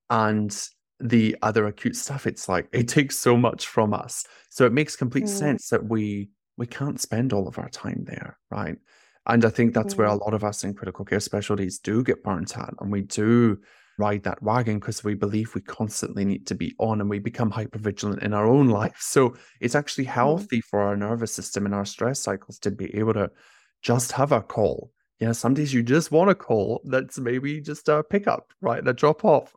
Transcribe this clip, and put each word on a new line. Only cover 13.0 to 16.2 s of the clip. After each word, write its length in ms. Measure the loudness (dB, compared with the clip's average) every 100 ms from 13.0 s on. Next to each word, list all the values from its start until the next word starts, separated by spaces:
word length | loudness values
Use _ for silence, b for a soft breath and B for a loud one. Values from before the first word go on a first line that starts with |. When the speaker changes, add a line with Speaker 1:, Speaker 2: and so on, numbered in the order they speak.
Speaker 1:
do 580 | -4 -2 4 6 6 2 b b b b
ride 260 | -2 0
that 200 | -4 -4
wagon 360 | 0 0 0 -2
'cause 240 | -4 -6
we 120 | -4 -2
believe 400 | -2 -2 -4 -6
we 60 |
constantly 640 | -10 -6 -6 -4 -6 -2